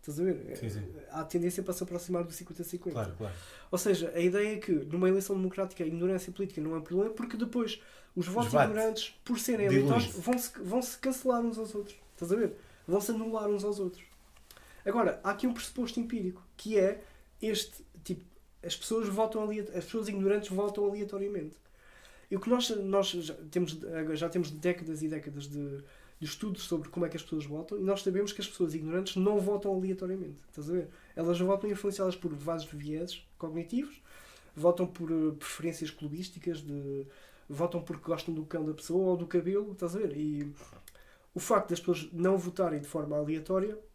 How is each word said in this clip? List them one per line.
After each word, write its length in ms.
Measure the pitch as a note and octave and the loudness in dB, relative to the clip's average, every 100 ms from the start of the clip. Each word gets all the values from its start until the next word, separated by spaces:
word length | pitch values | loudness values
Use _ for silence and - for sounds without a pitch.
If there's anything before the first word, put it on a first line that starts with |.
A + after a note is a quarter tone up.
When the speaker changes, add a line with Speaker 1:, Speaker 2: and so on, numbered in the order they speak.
Speaker 1:
estás 180 | - D3 | -8 -2
a 60 | |
ver? 320 | F#3 E3+ - - | 0 0 -4 -6
Speaker 2:
Sim, 140 | A2+ | -4
sim. 140 | G2+ F#2 F2 - | -4 -6 -10 -10
Speaker 1:
Há 120 | D#3 | -8
tendência 380 | D#3 F3 F3 F3+ | -2 0 0 0
para 120 | F#3 | -4
se 80 | F3 | -4
aproximar 420 | F3+ F3 F3 F3+ | -4 -6 -2 -2
do 80 | E3+ | -2
cinquenta 300 | - F3 E3 | -6 -12 -10
a 20 | |
cinquenta. 300 | E3 F3 F3+ | -6 -6 -4
Speaker 2:
Claro, 200 | B2+ G2+ F2 | -2 -4 -4
claro. 160 | G#2+ F2+ - - - | -8 -8 -14 -18 -2
Speaker 1:
Ou 80 | F#3 | 0
seja, 320 | G#3 F3+ E3 | 4 2 2
a 60 | E3+ | 2
ideia 340 | F3 G3 G#3 G#3+ | 4 4 2 0
é 20 | |
que, 140 | G#3 | 2
numa 360 | D#3+ C#3+ E3+ F#3 | 2 2 4 6
eleição 280 | F#3+ F#3+ G3 | 6 4 0
democrática, 480 | F#3 F#3 F#3 - | 0 0 -4 -2
a 20 | D#3+ | -2
ignorância 460 | E3+ F3+ F#3 F#3 | 0 2 2 -2
política 280 | F3+ G3 F3 | -6 -4 -2
não 140 | D3+ | -2
é 40 | D#3+ | -2
um 40 | |
problema, 280 | D#3 F3+ A3 | 0 2 2
porque 260 | A3 A#3 A3 | 0 -6 -2
depois 440 | A#3 B3 A3+ - - - - | 0 0 0 -2 -12 -20 -8
os 120 | - E3+ | -4 0
votos 220 | G3+ A#3+ | 2 4
Speaker 2:
Os 40 | |
votos 160 | - F3 | 6 6
Speaker 1:
ignorantes, 500 | G#3+ A3 A3 - - | 6 2 0 -6 -10
por 140 | - A#3 | -4 -2
serem 300 | - A3+ G3+ | 2 2 6
Speaker 2:
diluem-se. 240 | - C3+ | 8 8
Speaker 1:
eleitores, 300 | A#3+ - - | 6 4 -2
vão-se, 260 | F3 B3 - - | 0 0 0 -6
vão-se 360 | F#3 A#3 B3 - | 0 0 0 -2
cancelar 420 | C4+ B3+ C4 A#3+ | -2 0 2 2
uns 180 | A#3 A3 | 2 -2
aos 160 | A3 | -6
outros. 220 | G#3 G3+ - - | -6 -8 -12 -20
Estás 180 | - E3+ | -10 0
a 40 | G#3 | 2
ver? 160 | G#3+ - - - - | 2 -2 -18 -18 0
Vão-se 240 | F#3+ G3+ | 0 2
anular 380 | A3 A3+ A3 G#3 | -2 0 0 0
uns 160 | G#3 | 0
aos 140 | G#3 G3+ | 0 0
outros. 240 | F#3 - - - - - - - - - | -2 -6 -20 -20 -20 -20 -20 -20 -20 -6
Agora, 360 | - A3+ G3 - | 0 4 4 2
há 80 | F#3+ | -2
aqui 160 | G#3 B3+ | 0 0
um 80 | |
pressuposto 460 | A#3+ - - A#3 - | 0 -6 -4 -2 -2
empírico, 420 | A3+ A#3 F#3 F#3 - - | -2 -2 -2 -6 -16 -12
que 220 | G#3+ G#3+ | 2 6
é 240 | F#3+ G#3 - - - - | 6 2 -8 -20 -20 -6
este, 440 | G#3+ G#3 - - - - | -2 0 -2 -8 -20 -18
tipo, 220 | - F#3 - - - _ | -8 -8 -8 -20 -20 _
as 120 | E3+ - | -8 -8
pessoas 320 | - A3 G#3+ | -2 0 0
votam 340 | G3 A3 A3 | 2 2 2
alea-, 260 | G#3+ G#3+ G3+ F3+ | -2 -2 -4 -6
as 80 | |
pessoas 240 | - A3+ G#3 | -4 -4 -2
ignorantes 400 | G3 F#3+ G#3 G3+ | 2 4 4 2
votam 340 | F#3 G3+ G3+ G3+ | 0 0 2 0
aleatoriamente. 720 | G#3 G3+ G3+ G3+ G3+ D#3 - - - - - - - - | 0 -4 -2 -2 -2 -6 -12 -20 -20 -20 -20 -20 -20 -4
E 60 | G3 | -2
o 40 | |
que 80 | A3+ | 2
nós, 220 | B3 A#3 | 2 4
nós 380 | G#3+ G3 G3 F#3+ | 0 4 4 4
já 240 | F3 D#3 - D#3 | 0 -4 -8 -2
temos, 280 | F3+ E3+ D#3 - E3 D#3 | 0 0 -2 -6 -4 -2
já 140 | D#3 E3+ | 0 0
temos 220 | F3+ D#3 | 0 -2
décadas 520 | D3+ F3+ F3 D#3+ D#3 | 0 0 0 -4 -4
e 60 | D#3 | -2
décadas 380 | D#3 D3 C#3+ C#3 | -4 -6 -10 -8
de, 300 | C#3+ C#3+ C#3 C#3 - - - | -6 -6 -8 -12 -20 -20 -12
de 80 | D3+ | -10
estudos 360 | - G#3+ F3+ | -6 -4 -4
sobre 260 | - D#3+ D3 | -2 -4 -2
como 160 | - | -2
é 40 | E3+ | -2
que 80 | D#3+ | -4
as 60 | |
pessoas 220 | - D#3 | -6 -6
votam, 340 | C#3+ D3+ E3 G#3 | -4 -8 -6 -2
e 40 | |
nós 200 | F#3+ G3 | 0 2
sabemos 300 | G3 F#3 G3+ | 2 2 0
que 80 | - | -2
as 60 | F#3+ | -8
pessoas 260 | - E3+ | 0 0
ignorantes 420 | D#3+ D#3 F3 F#3+ F#3+ | 0 0 -2 0 2
não 220 | F#3+ G#3 | 4 4
votam 360 | F#3+ G3+ G3+ | 2 0 2
aleatoriamente. 600 | F#3+ F#3+ F#3 F#3 F#3+ D#3+ C#3+ - | 0 0 -2 -2 -4 -6 -12 -16
Estás 200 | - D3 | -12 -2
a 40 | |
ver? 160 | F3+ D3+ - - | -2 -2 -10 -14
Elas 240 | - E3 F3 | -2 0 2
votam 320 | F3+ G3 G#3 | 4 2 2
influenciadas 460 | G3 G3+ F#3+ F#3+ F3 | 0 -2 0 0 0
por 160 | E3+ | -4
vários 300 | D3 D3 E3 C#3+ | -4 -4 -4 -4
vieses 600 | D3 D3 D#3 F3+ - - - | -8 -6 -4 -6 -8 -16 -10
cognitivos, 640 | D#3+ D#3+ E3+ A#3+ C#4+ - - - - - - - | -6 -6 -2 -2 -2 -8 -20 -20 -20 -20 -18 4
votam 300 | E3+ F3 F3+ | 6 6 2
por, 240 | F3+ D#3+ | -2 0
eh, 220 | D#3+ D#3 D3 | 2 2 0
preferências 520 | - - E3 E3 D#3 | -8 -4 -4 -4 -8
clubísticas, 720 | - D3 D#3 F#3 E3+ F3 D#3 | -6 -6 -6 -8 -6 -6 -4
de, 440 | D3 C#3+ C#3 C#3 C3+ - - - - | -6 -6 -4 -6 -6 -14 -20 -20 -12
votam 320 | D3 E3+ E3+ | -2 0 0
porque 220 | E3+ D#3 D#3+ | -4 -8 -2
gostam 260 | E3 - | -2 -2
do 140 | D#3+ D#3 | -4 -2
cão 180 | E3+ | -2
da 80 | D#3 | -2
pessoa 380 | D#3 - E3+ F#3+ | -4 0 4 4
ou 60 | F3+ | 4
do 100 | F3 | 2
cabelo, 460 | F3+ E3+ G3+ G#3 | 0 2 0 0
estás 220 | F#3+ F3 | -4 -4
a 40 | F#3 | 0
ver? 180 | G3+ C#3+ | -2 0
E 340 | D3+ D3 D3 C#3+ - - - - - - _ | -2 -2 -4 -8 -18 -20 -20 -20 -20 -20 _
o 60 | - | -8
facto 280 | - G#3+ G3 | 2 2 4
das 120 | E3+ | -2
pessoas 280 | - D#3 D#3 | 0 0 0
não 240 | E3+ F3+ F#3+ | 2 4 4
votarem 420 | F3 F3 F3 D3+ | 2 0 0 0
de 80 | D3 | -4
forma 260 | E3 D3 | -4 0
aleatória 600 | D3 D3 D#3 D3+ F#3 G3+ G#3+ - | 0 0 -2 0 0 2 -4 -12